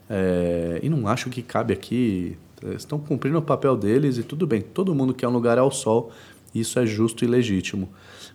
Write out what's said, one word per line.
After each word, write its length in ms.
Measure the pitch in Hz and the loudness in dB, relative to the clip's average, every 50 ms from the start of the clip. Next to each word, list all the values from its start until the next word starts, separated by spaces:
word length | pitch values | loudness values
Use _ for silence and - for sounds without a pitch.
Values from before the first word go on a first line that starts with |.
| - - | -10 -6
é... 680 | 104 98 95 92 90 87 87 87 87 85 85 85 85 82 - | -2 0 0 2 2 2 2 0 0 0 -2 -2 -4 -2 -2
e 40 | 139 | -2
não 200 | 165 139 110 101 | 0 0 0 0
acho 220 | 117 127 - 131 | 0 -2 -2 -6
que 120 | 123 127 | -8 -8
cabe 320 | 113 - - 110 113 117 120 | -8 -4 -2 -2 0 0 -2
aqui, 640 | - - - 113 123 127 113 98 90 87 87 85 82 - - - - | -2 -2 -2 -2 0 2 2 0 0 -2 -6 -8 -10 -16 -20 -20 -12
eles 160 | - 101 95 - - | -10 -8 -8 -8 -8
estão 160 | - 151 151 | -8 -8 -6
cumprindo 400 | 147 - 151 117 - 135 156 170 | -4 -4 -4 -2 0 0 0 0
o 20 | |
papel 340 | 147 - 135 - - 135 131 | 0 0 0 2 2 2 2
deles 420 | 110 98 101 110 139 151 143 123 117 | 2 2 2 2 4 2 2 0 -2
e 60 | 113 | -4
tudo 220 | - - 76 185 156 | -6 -4 -4 -2 0
bem, 140 | 117 104 | 0 0
todo 340 | 107 - - - 196 190 165 | -2 -2 -4 -2 -2 0 0
mundo 180 | 135 131 131 127 | 2 0 0 0
quer 140 | - - 120 | 0 -2 0
um 40 | 123 | 0
lugar 240 | 120 117 120 117 123 | 2 2 4 4 4
ao 140 | 131 139 | 4 4
sol, 400 | 135 - - 110 110 123 123 - - - - - - - - - - | 2 0 0 2 2 2 2 -2 -8 -20 -20 -20 -20 -20 -20 -8 -6
isso 240 | 117 113 - - 127 | -4 -4 -2 0 0
é 60 | 123 | 2
justo 400 | 110 107 104 113 117 113 - 127 | 2 2 2 2 0 2 0 0
e 20 | 120 | 2
legítimo. 640 | 120 127 120 110 98 92 90 - - 101 92 92 - - - - - - - - | 4 4 4 4 2 0 0 -2 -4 -6 -6 -6 -10 -14 -20 -20 -20 -20 -20 -20